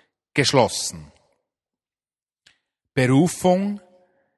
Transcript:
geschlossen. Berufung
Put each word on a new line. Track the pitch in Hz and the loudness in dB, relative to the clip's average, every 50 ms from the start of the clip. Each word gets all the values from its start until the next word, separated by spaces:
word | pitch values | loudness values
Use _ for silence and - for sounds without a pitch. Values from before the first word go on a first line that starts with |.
| _ _ _ _ _ _ - | _ _ _ _ _ _ -2
geschlossen. | - 127 - - 131 110 92 - - - - - 82 76 73 - _ _ _ _ _ _ _ _ _ _ _ _ _ _ _ _ _ _ _ _ _ _ _ _ _ _ _ _ _ _ _ _ _ _ _ - | -2 0 2 2 2 2 2 0 -6 -8 -10 -10 -14 -18 -20 -20 _ _ _ _ _ _ _ _ _ _ _ _ _ _ _ _ _ _ _ _ _ _ _ _ _ _ _ _ _ _ _ _ _ _ _ -4
Berufung | 131 127 123 135 139 180 170 - - - 185 180 190 196 208 202 202 - _ _ _ _ _ _ _ _ _ _ | -2 0 2 4 2 2 2 0 -2 0 0 0 0 -2 -6 -8 -10 -14 _ _ _ _ _ _ _ _ _ _